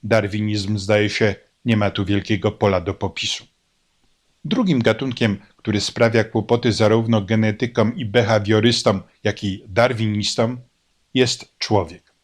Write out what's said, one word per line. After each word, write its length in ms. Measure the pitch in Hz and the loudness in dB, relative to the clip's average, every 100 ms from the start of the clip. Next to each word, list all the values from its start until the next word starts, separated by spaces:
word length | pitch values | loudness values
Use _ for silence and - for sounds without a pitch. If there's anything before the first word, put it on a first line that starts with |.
Darwinizm, 760 | 110 110 101 104 107 104 98 107 | 2 0 0 -4 -4 -4 -4 -6
zdaje 320 | 95 107 104 | 0 2 2
się, 240 | - 110 98 _ _ | 0 0 -2 _ _
nie 120 | - 110 | -2 0
ma 140 | 101 | 0
tu 140 | - | -2
wielkiego 480 | 95 101 98 107 104 | -2 -2 -2 -2 -2
pola 280 | - 104 92 | 0 0 2
do 140 | 87 | -2
popisu. 500 | 95 98 - - - - _ _ _ _ _ _ _ _ _ | -6 -6 -6 -8 -8 -12 _ _ _ _ _ _ _ _ _
Drugim 380 | - 220 208 139 | -6 -2 0 2
gatunkiem, 560 | 117 - 135 123 113 98 - _ | 2 0 -4 -2 -2 -2 -8 _
który 240 | - 101 | -4 -2
sprawia 440 | - - 117 113 | -2 0 2 2
kłopoty 480 | 107 117 104 120 120 | 0 -2 0 0 0
zarówno 480 | 104 107 110 113 113 | 2 4 2 2 0
genetykom 760 | 95 110 110 104 123 - 110 117 | 0 0 0 0 -4 0 0 0
i 80 | |
behawiorystom, 960 | 117 104 117 110 101 110 113 123 - 98 - _ | 0 0 2 0 2 2 4 2 0 0 -4 _
jak 200 | 107 101 | -6 -4
i 200 | 101 98 - | -6 -8 -6
darwinistom, 920 | 95 120 120 110 104 104 - 117 123 - _ _ _ _ | 0 2 2 -2 -2 -4 -2 -2 -2 -14 _ _ _ _
jest 440 | 131 123 - - _ | 0 0 0 -10 _
człowiek. 540 | - 107 85 90 _ _ | -2 0 -2 -10 _ _